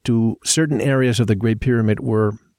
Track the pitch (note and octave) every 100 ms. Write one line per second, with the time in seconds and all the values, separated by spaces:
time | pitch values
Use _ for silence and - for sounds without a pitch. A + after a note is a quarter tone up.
0 | - A#2 A2+ A2+ - D#3 D#3+ C#3+ C#3+ C3+
1 | B2+ A2+ A2 G2 A2+ G#2+ C3+ A#2 A2 G#2
2 | B2+ G#2+ G#2+ G#2 _